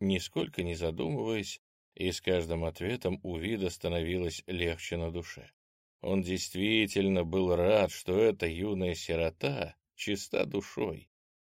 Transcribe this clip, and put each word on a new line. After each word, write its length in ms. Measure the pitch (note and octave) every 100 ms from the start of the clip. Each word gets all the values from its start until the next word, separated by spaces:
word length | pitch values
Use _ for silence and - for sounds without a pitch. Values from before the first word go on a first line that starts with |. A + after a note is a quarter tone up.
нисколько 600 | G2 F#2 - E3 - -
не 120 | F2
задумываясь, 840 | E2+ E2 E2 - C#3 A2 A2 G2 - _ _ _
и 160 | - F#2
с 120 | -
каждым 420 | - F2+ E2 E2
ответом 560 | E2 - F2+ B2 F2+ G2
у 140 | F#2 E2+
Вида 320 | F#2+ A2 F#2
становилось 760 | - E2+ E2+ E2 F2+ E2+ - -
легче 500 | F2 E2+ E2+ - E2+
на 140 | E2
душе. 400 | F2 E2 - - _ _ _ _ _
Он 220 | - F#2+
действительно 1000 | F2 F#2 - F#2 G#2 A2 G2+ G2+ G2 F#2
был 300 | E2 F#2+ F2+
рад, 360 | F2 F2+ G#2+ F2
что 280 | - - F#2+
эта 280 | A2+ G2 E2+
юная 480 | E2 G#2 F#2+ F2+
сирота 840 | E2 - E2 E2 - C#3+ C#3 - - _
чиста 500 | - - G2+ - - -
душой 640 | G2+ - - G2+ - - _ _ _